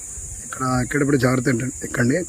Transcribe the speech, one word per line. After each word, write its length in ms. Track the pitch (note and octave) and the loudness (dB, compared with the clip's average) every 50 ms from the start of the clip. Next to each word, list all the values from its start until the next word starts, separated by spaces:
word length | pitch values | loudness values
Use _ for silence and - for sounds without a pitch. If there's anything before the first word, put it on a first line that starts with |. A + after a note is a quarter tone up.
| - - - - - - - - - | -12 -12 -12 -10 -10 -10 -12 -12 -12
ఇక్కడ 180 | - - - C3 C3 B2+ B2+ B2 | -12 -8 -4 -2 0 0 0 0
ఎక్కేటప్పుడు 340 | A#2+ - C#3+ D3 C3+ D3 C3 A#2+ | 0 0 2 2 4 4 4 4
జాగ్రత్త 220 | B2+ B2+ B2+ A#2+ C#3+ | 4 2 4 2 2
ఏంటంటే 260 | B2+ A2+ B2+ B2+ - - - - | 0 0 0 -4 -6 -6 -8 -6
ఎక్కండి, 300 | - - A#2+ A#2+ C#3 F3+ F3 | -2 0 2 2 2 2 0